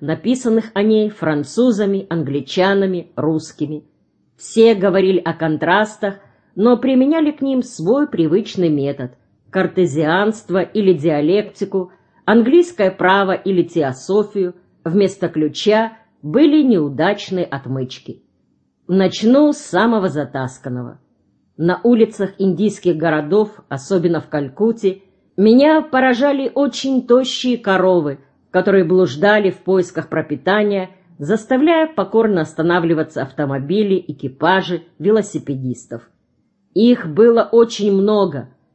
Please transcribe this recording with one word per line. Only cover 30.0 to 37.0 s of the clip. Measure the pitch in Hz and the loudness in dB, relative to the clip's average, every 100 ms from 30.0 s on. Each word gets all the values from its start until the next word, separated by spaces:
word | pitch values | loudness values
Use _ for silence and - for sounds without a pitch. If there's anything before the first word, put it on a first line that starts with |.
| 156 | -6
пропитания, | 160 156 147 185 208 208 202 185 - _ _ | -6 -4 -6 -2 0 0 -2 -6 -14 _ _
заставляя | 147 220 - 254 302 330 320 | -4 -4 -2 0 2 2 0
покорно | 320 190 220 220 190 | -2 -2 0 2 0
останавливаться | 156 - 165 175 165 156 156 143 | -2 -4 0 0 0 -2 -2 -8
автомобили, | 131 - 143 139 139 196 208 185 175 | -10 -6 -4 -4 -2 -2 0 -2 -4
экипажи, | 143 135 - 156 185 165 175 - _ | -12 -12 -4 0 0 -2 -8 -10 _
велосипедистов. | 160 220 208 151 - 135 127 120 - 120 - _ _ _ _ _ _ - | 0 0 -2 -8 -8 -8 -6 -10 -12 -18 -18 _ _ _ _ _ _ 0
Их | 233 247 | 2 2